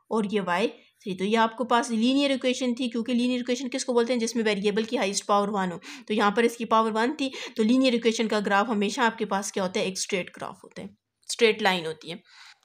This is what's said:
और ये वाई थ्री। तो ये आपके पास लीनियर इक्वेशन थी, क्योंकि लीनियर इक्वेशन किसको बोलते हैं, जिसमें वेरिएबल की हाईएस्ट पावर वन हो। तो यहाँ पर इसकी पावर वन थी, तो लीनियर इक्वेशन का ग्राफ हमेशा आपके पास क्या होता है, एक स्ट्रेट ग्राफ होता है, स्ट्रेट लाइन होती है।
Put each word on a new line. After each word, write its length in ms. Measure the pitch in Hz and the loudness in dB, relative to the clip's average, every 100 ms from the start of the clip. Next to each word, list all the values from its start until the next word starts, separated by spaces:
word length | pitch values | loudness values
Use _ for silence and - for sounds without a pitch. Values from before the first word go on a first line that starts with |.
| - | -4
और 160 | 220 202 | -2 0
ये 120 | 202 | -2
वाई 260 | 175 175 240 | 0 0 -2
थ्री। 480 | - _ _ 196 185 | -4 _ _ -10 -4
तो 100 | 196 | 0
ये 100 | 214 | 2
आपके 300 | 220 226 240 | 2 0 0
पास 240 | 247 269 | 0 2
लीनियर 400 | 226 240 277 277 | 0 2 4 2
इक्वेशन 420 | 262 254 247 254 | 2 0 0 -2
थी, 160 | 233 254 | -2 -2
क्योंकि 240 | 233 226 | -4 -2
लीनियर 260 | 240 247 247 | 0 0 0
इक्वेशन 280 | 247 247 254 | -2 -4 -4
किसको 240 | 269 - | -6 0
बोलते 200 | 240 233 | 2 2
हैं, 60 | 247 | 0
जिसमें 240 | 226 233 | 0 0
वेरिएबल 400 | 220 202 202 202 226 | 0 0 0 0 0
की 120 | 262 | 0
हाईएस्ट 280 | 202 202 - | 0 -2 0
पावर 240 | 202 202 | 2 2
वन 200 | 208 185 | 0 -2
हो। 100 | 170 - 269 - | -4 -12 -12 -4
तो 60 | |
यहाँ 180 | 214 208 | 2 2
पर 140 | 208 233 | 4 2
इसकी 200 | 233 214 | 0 2
पावर 240 | 226 220 | 2 4
वन 220 | 220 247 302 | 2 0 -2
थी, 160 | 269 - - - | -6 -6 -8 0
तो 60 | |
लीनियर 320 | 220 262 262 233 | 2 4 4 2
इक्वेशन 320 | 233 220 220 | 2 0 0
का 120 | 214 | 0
ग्राफ 280 | 202 196 220 | 2 2 2
हमेशा 340 | 208 202 233 233 | 0 0 0 0
आपके 200 | 226 208 | 0 -4
पास 240 | 196 208 | -4 -4
क्या 120 | 208 | -4
होता 160 | 180 214 | -2 -2
है, 60 | 185 | -2
एक 140 | 190 | -4
स्ट्रेट 320 | - 185 175 - | -4 -4 -4 -8
ग्राफ 280 | - - | -12 -14
होता 180 | - - | -18 -16
है, 80 | 202 - _ _ - | -16 -18 _ _ -10
स्ट्रेट 320 | - 226 214 | 2 4 4
लाइन 240 | 202 185 160 | 2 2 -2
होती 260 | 156 151 | -8 -10
है। 100 | 196 _ - - - | -14 _ -20 -20 -20